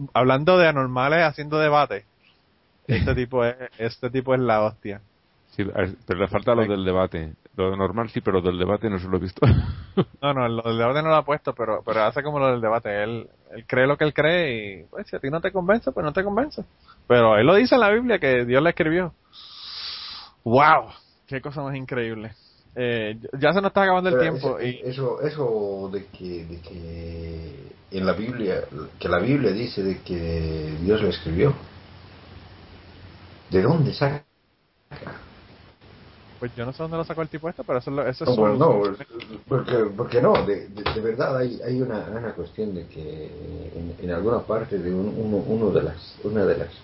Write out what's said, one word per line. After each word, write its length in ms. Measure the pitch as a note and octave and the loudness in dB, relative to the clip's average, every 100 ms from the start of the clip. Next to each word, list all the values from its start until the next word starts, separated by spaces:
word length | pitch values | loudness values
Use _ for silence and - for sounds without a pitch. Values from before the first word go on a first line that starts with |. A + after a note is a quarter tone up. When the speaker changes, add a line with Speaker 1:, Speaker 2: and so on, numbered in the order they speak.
| C#3+ | -4
Speaker 1:
hablando 440 | - B2+ C3 D3+ F#3 | 2 4 4 4 6
de 100 | E3 | 6
anormales 560 | D3 C3 B2+ C3+ E3 | 4 0 0 2 2
haciendo 340 | D#3+ C#3+ D3 D#3 | 2 0 -4 0
debate, 460 | D#3 D3 C#3+ G2+ - _ _ _ _ _ _ _ - | 4 4 2 -2 -10 _ _ _ _ _ _ _ -2
este 260 | A2 C3+ B2+ | 0 2 0
tipo 280 | A#2+ B2+ | 0 0
es, 120 | A#2+ B2+ B2+ - | 0 -2 -10 -6
este 320 | A2+ - B2+ | -6 -4 -4
tipo 240 | B2+ B2+ | -4 0
es 60 | B2+ | 2
la 200 | B2 A2 | 4 4
hostia. 380 | G#2+ G#2+ G#2+ G2+ - _ _ _ _ | 2 -2 -10 -12 -14 _ _ _ _
Speaker 2:
Sí, 140 | - F#2+ F#2 F#2 F#2+ - | -6 -4 0 -2 -4 -6
pero 140 | F2+ | -2
le 80 | F#2+ | 0
falta 260 | G#2 A2 | 0 0
lo 100 | A#2 | 2
Speaker 1:
Sí. 60 | G#2+ | 2
Speaker 2:
del 160 | G2+ F#2 | 0 0
debate. 480 | F#2 F#2 F2 D#2 D#2 _ - | 0 0 -2 -10 -12 _ -4
Lo 160 | F#2 | -2
de 60 | F#2+ | 0
normal 300 | F#2+ G2+ A2+ | -2 -2 -4
sí, 120 | B2 | -4
pero 180 | A2+ F#2 | 0 2
del 200 | F2+ F2+ | 0 0
debate 280 | F2+ G#2 A2+ | 0 0 -2
no 120 | F#2+ | -4
se 80 | F#2 | -2
lo 100 | F#2 | -2
he 40 | |
visto. 240 | F2+ - C3+ | -2 2 4
<laughs> 60 | - - - - - - - | 6 2 -6 -6 -2 -2 -2
Speaker 1:
No, 100 | C#3+ | -2
no, 160 | C#3 B2 | 0 0
lo 140 | A2+ | 0
del 160 | A#2 A2+ | -2 2
debate 240 | A#2 C#3+ | 2 2
no 80 | D#3+ | 4
lo 60 | D#3 | 2
ha 100 | C#3+ | 4
puesto, 300 | D3+ - B2 | -2 -2 -4
pero, 260 | A2 G#2 | -2 -2
pero 200 | - A2 | 0 2
hace 180 | A2 A2+ | 2 2
como 160 | C#3+ D3 | -2 0
lo 140 | C3+ | 2
del 100 | B2 | 2
debate. 400 | A2+ A2+ A2 G2+ | 2 0 -2 -4
Él, 240 | G#2 A#2 - _ _ | -4 -6 -10 _ _
él 140 | G2 A#2 | -20 -2
cree 220 | B2+ C3 | 2 4
lo 100 | D3 | 4
que 60 | |
él 100 | D3+ | 0
cree 680 | C#3+ D3 F3+ D#3+ A2+ G#2 F#2 | 2 2 2 0 -4 -6 -12
y, 20 | |
pues, 240 | - - G#3 | -14 -14 -10
si 80 | F#3 | -8
a 40 | |
ti 120 | C3+ | -6
no 100 | D#3+ | -4
te 100 | F#3+ | -4
convence, 400 | F#3 F3 A3+ C4+ | -2 2 2 0
pues 120 | C4 | -4
no 100 | D#3 | -2
te 100 | E3+ | -2
convence. 400 | G3 G3+ D4 - F#3+ _ _ - _ | -2 -2 -2 -6 -14 _ _ -20 _
Pero 280 | B2 A2+ G#2+ | 6 8 8
él 120 | B2+ | 8
lo 80 | G3 | 6
dice 180 | B3 | 6
en 80 | C4 | 6
la 80 | G#3 | 6
Biblia 300 | G#3+ B3 G3 | 4 2 0
que 260 | C#3 B2+ A#2+ | 4 2 4
Dios 160 | C3 | 4
le 80 | D#3+ | 4
escribió. 420 | E3 D#3+ E3 F3+ - _ - - - - - - - - - - _ | 2 0 0 -2 -8 _ -20 -20 -18 -16 -14 -14 -14 -14 -16 -20 _
¡Wow! 460 | A#2+ B2 D3 D#3 A#2 - _ _ _ | 2 6 8 6 2 -12 _ _ _
¡Qué 160 | C3+ | -10
cosa 220 | D3 C#3+ | -8 -8
más 120 | C#3 C#3 | -8 -8
increíble! 580 | C3 B2+ A#2 A2 A2 - _ _ _ A#2+ | -6 -4 -4 -6 -10 -16 _ _ _ -4
Eh, 420 | B2 A#2 G#2+ A2 A2+ C#3 | -2 -2 -2 -6 -10 0
ya 140 | D3 | 2
se 80 | F3+ | 2
nos 80 | G3 | 0
está 140 | G3 | 2
acabando 260 | F#3+ F#3 F#3 | 2 2 2
el 80 | E3+ | 2
Speaker 3:
Pero 140 | E3 | 2
Speaker 1:
tiempo 280 | C#3+ C3+ B2+ | 0 -2 -2
Speaker 3:
ese, 100 | B2 | -4
Speaker 1:
y 120 | B2 B2 | -4 -8
Speaker 3:
eso, 300 | B2+ B2+ - | -4 -4 -2
eso 680 | D3+ D3+ B2+ A2 G2+ G2 G2 | -4 -2 -2 -2 -2 -6 -6
de 140 | G2 F#2 - | -8 -10 -14
que, 300 | F#2 F2 E2 | -10 -10 -10
de 160 | E2+ | -14
que 1120 | - F2 E2 E2+ E2+ E2 E2 E2 D#2+ C2+ - - _ F#2+ | -16 -16 -14 -12 -12 -12 -12 -12 -12 -16 -20 -20 _ -2
en 80 | F#2 | 0
la 80 | |
Biblia, 520 | F2 A2+ A#2+ G2+ D#2+ - C#2+ D#2+ - | 0 -4 -4 -4 -4 -6 -12 -16 -8
que 100 | F#2+ | -2
la 80 | F2+ | 0
Biblia 340 | G#2+ C#3+ A2+ | 2 2 2
dice 300 | G2 B2 - | 0 -4 -4
de 180 | F#2+ F2+ | -4 -4
que 720 | - F2 E2 E2 D#2+ D#2+ D#2 D#2 | -6 -6 -4 -4 -4 -4 -6 -4
Dios 180 | F2+ G#2+ | 0 2
le 80 | G2+ | 2
escribió. 460 | E2+ D#2+ E2+ C#3+ - - - - - - - - - - - - - - - - - - - - | -2 -4 2 2 0 -6 -20 -20 -20 -20 -20 -20 -20 -20 -20 -20 -20 -20 -20 -20 -20 -20 -20 -2
¿De 140 | F#2 | 2
dónde 300 | G#2 E3 C3+ - | 4 2 2 0
saca? 280 | C#3+ D3 - _ _ _ _ _ _ - - - - - - - - _ - - - - - - | -2 -2 -10 _ _ _ _ _ _ -18 -16 -16 -20 -20 -20 -20 -20 _ -20 -20 -20 -20 -20 -12
Speaker 1:
Pues 160 | B2 A#2+ | -12 -8
yo 120 | A#2 | -10
no 40 | |
sé 120 | C3 | -8
dónde 140 | D#3+ E3 | -8 -6
lo 60 | |
sacó 200 | D#3+ D#3+ | -6 -6
el 60 | D#3+ | -6
tipo 200 | D#3 D#3+ | -6 -10
este, 140 | - | -10
pero 160 | C4 B2+ | -4 -4
eso 100 | C3+ | -2
es 60 | C#3 | -4
lo, 120 | B2+ | -2
eso 160 | B2+ | -2
es 60 | D3+ | 0
Speaker 3:
No, 60 | A#2+ | 4
Speaker 1:
su 60 | |
Speaker 3:
pues 180 | G#2+ G#2+ | 4 4
no, 220 | D#3+ G#2+ G2+ G2 - - G#2 G#2+ - | 4 4 2 -2 -12 -14 -14 -16 -2
porque, 260 | C3 - B2 G#2+ G2 | -2 0 0 0 -2
porque 240 | A2 A#2+ | 0 4
no, 240 | - - F#2+ | 4 4 2
de, 220 | G2+ - | -2 -4
de, 160 | - - | -6 -4
de 80 | A2 | -2
verdad 340 | A2+ A#2 D#3+ C3 | -2 -2 -2 0
hay, 240 | B2+ A2+ A#2+ | -2 -4 -4
hay 160 | B2+ | -2
una, 200 | B2 G#2+ F2+ | -2 -4 -6
una 200 | A2 A#2 | -8 -8
cuestión 420 | F#2 E2 - G#2+ F#2 | -8 -10 -6 -6 -6
de 100 | D#2+ | -10
que 400 | D#2+ D#2 D#2 D2+ - - E2 - E2 | -14 -12 -12 -12 -14 -12 -12 -12 -10
en, 200 | E2+ E2+ | -10 -8
en 120 | F2+ | -6
alguna 300 | E2+ G2+ A#2+ | -2 0 0
parte 360 | - A2 A2+ G2 | 0 -4 -2 -4
de 160 | F2 | -2
un, 220 | F#2 G#2 - | -2 -2 -4
uno, 200 | A2 G2+ | -2 -2
uno 340 | - A2+ G#2+ | 0 0 2
de 100 | F2 | 2
las, 380 | D#2+ D#2+ - - | 0 -6 -16 -8
una 220 | G#2 G#2+ F#2 | -4 0 2
de 140 | E2 | 0
las 100 | E2+ - | -2 -12